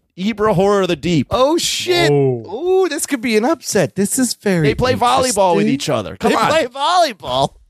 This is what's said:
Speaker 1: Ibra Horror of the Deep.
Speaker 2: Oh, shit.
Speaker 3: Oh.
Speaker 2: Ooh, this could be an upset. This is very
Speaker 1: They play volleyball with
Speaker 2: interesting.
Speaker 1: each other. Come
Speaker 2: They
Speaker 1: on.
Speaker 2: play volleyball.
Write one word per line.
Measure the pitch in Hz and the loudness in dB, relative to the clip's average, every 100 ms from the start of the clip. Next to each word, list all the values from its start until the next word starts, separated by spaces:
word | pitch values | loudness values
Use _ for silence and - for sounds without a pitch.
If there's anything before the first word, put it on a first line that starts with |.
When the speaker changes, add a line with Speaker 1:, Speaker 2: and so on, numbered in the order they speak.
| _ - | _ -6
Speaker 1:
Ibra | 190 214 214 180 | -6 -2 0 2
Horror | 196 202 | 2 2
of | 185 | 0
the | 165 | -2
Deep. | 160 160 120 | 0 0 0
Speaker 2:
Oh, | 220 262 330 | 0 2 2
shit. | - - - 349 - | -2 -4 -2 0 2
Speaker 3:
Oh. | - 262 247 113 208 349 370 370 | 2 2 -2 -6 -6 0 0 0
Speaker 2:
Ooh, | |
this | 285 - | -2 -6
could | 277 | -4
be | 240 214 | 0 0
an | 233 | 0
upset. | 330 - 214 143 - | -2 -2 -2 0 0
This | 202 - | -2 0
is | 254 | -2
very | - 208 180 147 | -2 -2 2 2
Speaker 1:
They | 143 | 2
play | 247 | 0
volleyball | 262 240 262 262 208 190 175 | 0 2 2 0 0 2 2
with | 208 | 2
Speaker 2:
interesting. | |
Speaker 1:
each | 269 160 | -2 -2
other. | 123 90 95 | -4 -4 -4
Come | 214 | -2
Speaker 2:
They | - | 0
Speaker 1:
on. | 214 | 2
Speaker 2:
play | 311 254 | 0 -2
volleyball. | 262 294 359 320 208 147 127 143 - _ | -4 -2 2 0 -2 -4 -2 -2 -4 _